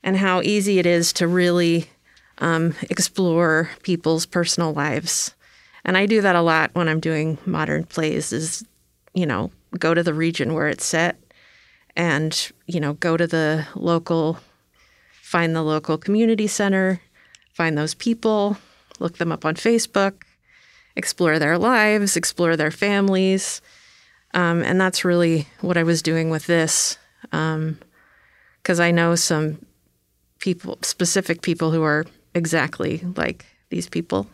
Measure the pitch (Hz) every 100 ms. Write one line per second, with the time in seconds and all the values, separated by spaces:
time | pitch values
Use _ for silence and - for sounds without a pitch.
0 | 190 190 196 185 - 208 196 190 175 170
1 | 170 - 170 180 175 175 170 165 165 _
2 | _ _ _ - 165 165 165 - - -
3 | - - 180 165 165 160 165 - - 170
4 | 156 160 - 180 170 - 165 151 147 135
5 | 170 - - - _ _ _ - - 185
6 | 202 220 196 175 165 160 156 175 165 160
7 | 160 156 160 156 185 160 156 151 165 -
8 | 156 - - - 160 - - _ _ _
9 | _ 185 160 101 - - _ 175 160 165
10 | 170 151 165 160 156 160 151 - - 160
11 | 170 - _ _ _ _ _ _ _ -
12 | 170 143 156 - - - - 170 147 147
13 | 175 165 170 165 156 156 147 - 170 165
14 | 165 165 156 165 - _ _ _ _ _
15 | _ _ - 170 165 160 156 156 151 160
16 | 196 214 226 220 208 - 202 190 190 180
17 | - _ _ - _ - 160 147 156 -
18 | 233 226 220 214 202 202 - _ _ -
19 | 170 - 170 156 156 165 233 233 - 202
20 | 196 196 - _ _ _ _ _ _ -
21 | - - 170 156 147 175 220 240 214 214
22 | 202 170 - - 170 160 151 - 202 202
23 | 196 190 190 190 - - - - - _
24 | _ _ _ 180 170 170 - 185 185 -
25 | 180 175 170 160 - - 180 170 165 160
26 | 160 165 160 156 - 170 160 - - -
27 | _ _ - 160 160 156 160 156 - _
28 | _ _ _ _ _ _ - 175 170 170
29 | 170 170 - 156 156 156 - _ _ _
30 | _ _ _ _ 190 175 - - - -
31 | 175 190 185 170 - 165 160 165 156 151
32 | 160 - _ 175 165 165 147 - 185 160
33 | 175 185 78 - - _ _ 175 170 -
34 | 170 190 208